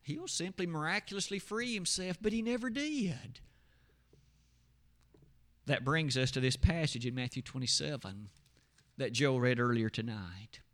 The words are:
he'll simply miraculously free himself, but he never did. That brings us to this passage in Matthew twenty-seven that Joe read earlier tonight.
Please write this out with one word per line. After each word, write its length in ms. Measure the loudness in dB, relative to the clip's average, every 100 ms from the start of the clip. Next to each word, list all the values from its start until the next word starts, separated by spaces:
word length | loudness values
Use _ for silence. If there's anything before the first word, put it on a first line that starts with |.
he'll 280 | -6 -8 -6
simply 360 | -4 -4 -4 -2
miraculously 720 | 0 0 -2 -2 -6 -4 -4
free 340 | -4 -4 -2
himself, 440 | -2 0 -2 -2 0
but 100 | 0
he 100 | 0
never 280 | 0 0 -2
did. 720 | -2 -2 0 0 -2 -10 -16 -20 _ _ _ _ _ _ -20 _ _ _ _ _ _ _ _ _ -20 -20 -20 -20 _ -2
That 180 | 0
brings 340 | 2 2 2 2
us 140 | 2
to 80 | 2
this 160 | 2 4
passage 500 | 4 4 0 0 -2
in 80 | -2
Matthew 260 | -4 -6
twenty-seven 880 | -6 -4 2 2 2 -4 -8 -10 -14 -18 _ _ _ _ _ -4
that 160 | -2
Joe 240 | 4 4 6
read 220 | 4 4
earlier 300 | 4 4 2
tonight. 720 | 0 -4 -6 -8 -12 -14 -18 -20